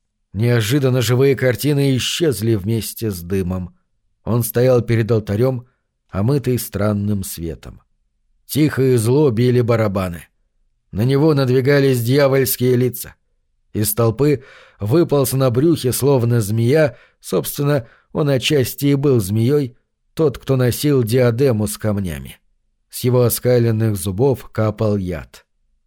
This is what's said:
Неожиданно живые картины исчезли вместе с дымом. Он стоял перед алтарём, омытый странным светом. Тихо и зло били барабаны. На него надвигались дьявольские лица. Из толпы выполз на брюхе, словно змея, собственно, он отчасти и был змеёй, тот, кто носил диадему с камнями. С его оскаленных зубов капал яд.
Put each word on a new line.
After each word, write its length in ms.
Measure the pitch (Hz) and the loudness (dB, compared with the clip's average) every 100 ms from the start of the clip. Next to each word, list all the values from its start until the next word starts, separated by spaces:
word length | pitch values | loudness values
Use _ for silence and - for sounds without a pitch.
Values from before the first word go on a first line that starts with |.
| _ _ _ | _ _ _
Неожиданно 720 | 98 120 120 104 143 131 127 | -2 2 2 2 0 0 0
живые 340 | 120 123 139 123 | 0 2 2 2
картины 600 | 127 113 143 139 139 123 | 0 0 0 0 2 0
исчезли 600 | - - 160 101 113 110 | -2 -2 -2 0 0 0
вместе 560 | 98 113 - - 110 | -2 -4 -6 -8 -6
с 80 | 87 | -6
дымом. 560 | 87 98 90 92 87 _ _ _ _ _ | -4 -4 -2 -4 -8 _ _ _ _ _
Он 180 | 92 117 | -4 -2
стоял 400 | 117 120 127 123 | -2 0 2 2
перед 260 | 113 117 110 | 2 0 0
алтарём, 560 | 110 104 104 127 123 - _ _ _ _ | 0 -2 -2 -2 -2 -10 _ _ _ _
омытый 480 | 90 110 143 127 120 | -2 0 0 0 -2
странным 640 | - 95 104 101 104 101 | -4 -4 -2 0 -2 -4
светом. 600 | 92 - 82 - 64 60 _ _ _ _ _ _ | -6 -10 -10 -10 -14 -20 _ _ _ _ _ _
Тихо 380 | - 135 151 123 | -6 0 0 2
и 140 | 131 123 | 2 2
зло 340 | 110 139 147 | 2 2 2
били 300 | 110 123 123 | 2 2 2
барабаны. 680 | 117 113 107 95 92 85 - _ _ _ _ _ _ | 2 0 0 -2 -6 -8 -18 _ _ _ _ _ _
На 140 | 92 | -2
него 300 | 123 139 156 | 0 2 2
надвигались 680 | 139 127 131 131 143 139 123 | 2 2 2 2 2 2 2
дьявольские 720 | 113 143 135 135 127 - 127 123 | 0 2 2 2 0 0 0 2
лица. 380 | 127 - - - _ _ _ _ _ | 0 -4 -14 -20 _ _ _ _ _
Из 200 | 101 107 | -4 -4
толпы 500 | - 117 113 147 143 - - - - | 0 0 2 0 0 -6 -20 -20 -8
выполз 520 | 104 160 165 143 131 | 0 2 2 0 0
на 180 | 135 131 | 0 0
брюхе, 420 | 120 170 151 123 | 2 2 2 -2
словно 480 | - 135 131 117 120 | 0 2 2 2 0
змея, 560 | 101 113 117 156 143 - _ _ | 0 0 2 2 0 -4 _ _
собственно, 640 | - 185 - - 143 143 123 _ _ | -6 -4 -4 -4 -2 -2 -4 _ _
он 160 | - 147 | -4 0
отчасти 560 | 131 - 147 123 - 143 | 0 0 0 0 -2 0
и 80 | |
был 260 | 139 143 123 | 2 2 2
змеёй, 560 | 92 110 117 147 127 - _ _ _ | 0 0 2 0 -2 -10 _ _ _
тот, 240 | - 151 - | -2 -2 -2
кто 180 | - 131 | -2 0
носил 480 | 123 - 147 139 | 0 0 0 0
диадему 640 | 110 127 120 113 139 107 104 | 2 2 2 2 0 0 -2
с 120 | - | -4
камнями. 600 | 107 101 90 71 65 - _ _ _ _ _ | -4 -4 -4 -8 -14 -20 _ _ _ _ _
С 160 | - | -6
его 180 | 123 123 | 0 2
оскаленных 760 | 117 - 123 123 117 110 113 98 | 2 0 0 2 2 0 0 -2
зубов 520 | 95 95 139 123 - | -4 0 0 0 -6
капал 460 | - 107 104 110 104 | -4 -2 -2 -2 -2
яд. 500 | 90 80 - - _ _ _ _ | -4 -8 -12 -20 _ _ _ _